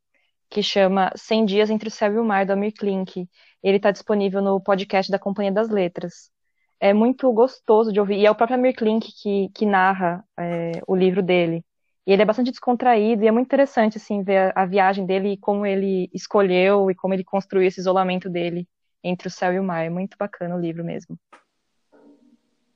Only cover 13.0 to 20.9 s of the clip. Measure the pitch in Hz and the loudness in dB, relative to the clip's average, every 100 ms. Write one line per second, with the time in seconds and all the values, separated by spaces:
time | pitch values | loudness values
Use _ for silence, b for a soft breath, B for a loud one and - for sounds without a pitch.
13 | 214 226 220 226 262 277 269 - 220 214 | 2 2 2 2 2 0 2 2 0 -2
14 | - 208 190 190 190 - 185 196 190 196 | -6 -6 0 2 2 0 0 2 2 0
15 | 180 190 202 196 208 202 202 196 196 190 | -2 -2 -2 -4 -4 -2 -2 -2 0 -2
16 | 180 180 - 208 196 180 190 202 190 185 | -4 -8 -2 0 2 4 4 4 2 0
17 | 185 190 185 196 - 190 185 190 185 190 | -2 -4 -4 -6 -2 0 0 0 0 0
18 | 185 180 190 175 175 175 175 _ _ _ | 0 -2 -4 -6 -4 -6 -10 _ _ _
19 | 175 180 185 - 185 185 196 165 165 175 | -8 -6 -8 -4 -2 -2 -2 -4 -6 -6
20 | 196 - 202 - 175 175 170 165 170 | -8 -8 -10 -8 -8 -6 -6 -6 -8